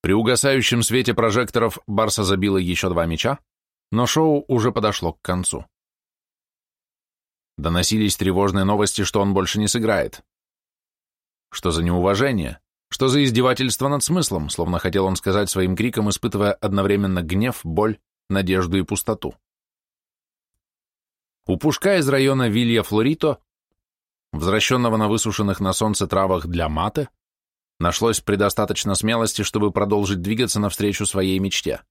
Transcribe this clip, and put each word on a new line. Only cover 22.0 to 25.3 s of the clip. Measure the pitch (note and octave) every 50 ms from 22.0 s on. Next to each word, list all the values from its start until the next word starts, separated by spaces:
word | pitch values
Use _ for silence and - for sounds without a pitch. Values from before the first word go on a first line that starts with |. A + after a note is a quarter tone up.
| D3+ C3+
района | C3+ C3+ C3+ C3+ C#3 C3 B2+ A#2
Вилья-Флорито, | G2+ A2+ B2 A#2 A#2 A2+ G2+ - G#2 G#2+ A2+ C3+ D#3+ D#3 - D#3 C3+ - _ _ _ _ _ _ _ _ _ _ _ _ _ _ _ _ _ _ -
возвращённого | D#2 D#2 F2+ G2 G#2+ G#2 - C3 B2+ A#2+ A#2 A2
на | A2 G#2+ G#2
высушенных | G#2+ A2 - A2+